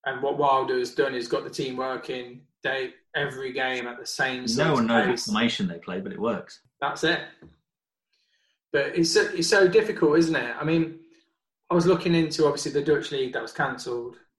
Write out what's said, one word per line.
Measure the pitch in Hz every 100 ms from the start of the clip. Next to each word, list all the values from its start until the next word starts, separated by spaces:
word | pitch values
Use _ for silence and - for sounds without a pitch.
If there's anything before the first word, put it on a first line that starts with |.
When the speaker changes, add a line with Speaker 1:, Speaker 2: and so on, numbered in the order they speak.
| 135
Speaker 1:
and | 127
what | 139 139
Wilder | 143 135 131 127
has | 123
done | - 139 127
is | 120
got | 135
the | 131
team | - 135 127
working | 131 123 - 127 123 123 _ _
day, | 135 135 127 - _ 151
every | 139 127 131
game | 127 131 123 120
at | 120
the | 113
same | - 131 127
Speaker 2:
No | 123
Speaker 1:
sort | 123 156
Speaker 2:
one | 131
Speaker 1:
of | 113
Speaker 2:
knows | 117 98
what |
Speaker 1:
pace. | 90 -
Speaker 2:
formation | 107 117 - 92
they | 85
play, | - 92
but | 95
it | 90
works. | 110 95 - - _ _
Speaker 1:
That's | 143 -
it. | 165 170 - - - _ _ _ _ _ _ _ _ _ _ _ _
But | 143 139 175
it's | 165
so, | 214 190
it's | 180 165
so | 208 185
difficult, | 214 214 - 156 156
isn't | 165 147
it? | 120 120
I |
mean, | 151 165 160 - - _ _ _ _ _ _
I | 180
was | 165
looking | 175 170
into, | 170 156 151 151
obviously, | 143 147
the | 143
Dutch | 139 143 -
league | 139 127
that | 123
was | 113
cancelled. | - 139 127 127 120 120 - _